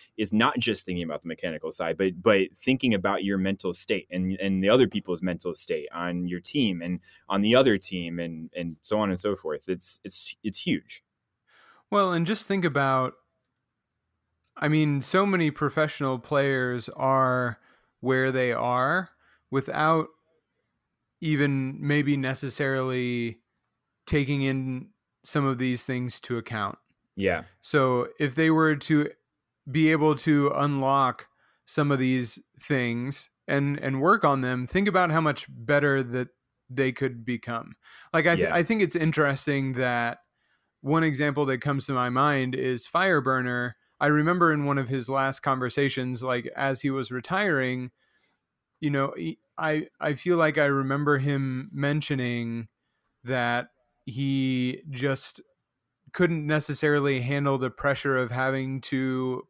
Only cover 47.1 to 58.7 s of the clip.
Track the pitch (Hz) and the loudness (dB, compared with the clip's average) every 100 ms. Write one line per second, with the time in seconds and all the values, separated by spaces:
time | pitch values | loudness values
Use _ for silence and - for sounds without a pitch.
47.1 | 127 - 190 208 143 127 127 127 _ _ | -6 -4 -2 0 0 0 -4 -8 _ _
48.1 | _ _ _ _ _ _ - 151 143 139 | _ _ _ _ _ _ -6 -2 0 0
49.1 | - 165 - _ - 160 151 - - 156 | -2 -8 -8 _ -6 -2 -2 -4 -6 -4
50.1 | 139 175 170 156 147 143 139 135 139 147 | -2 0 2 2 4 2 2 0 0 2
51.1 | 143 139 139 135 127 135 139 143 151 - | 2 2 0 -2 -4 -6 -4 0 0 -2
52.1 | 139 123 120 117 117 110 _ _ _ _ | -2 -2 -2 -4 -6 -10 _ _ _ _
53.1 | _ 120 127 120 120 123 _ _ _ - | _ -6 -2 0 -2 -4 _ _ _ -12
54.1 | 113 139 135 131 127 127 131 156 127 139 | -4 -2 0 0 0 -2 -4 -10 -4 -2
55.1 | 135 - - - _ _ _ _ _ _ | -2 -6 -12 -20 _ _ _ _ _ _
56.1 | - 180 165 147 151 147 143 156 147 143 | 0 2 2 0 0 0 0 2 4 2
57.1 | 131 123 143 143 135 127 - 143 131 143 | 0 0 0 2 0 -2 -2 -2 0 0
58.1 | 131 123 120 131 135 131 | 0 0 -2 -2 -2 -4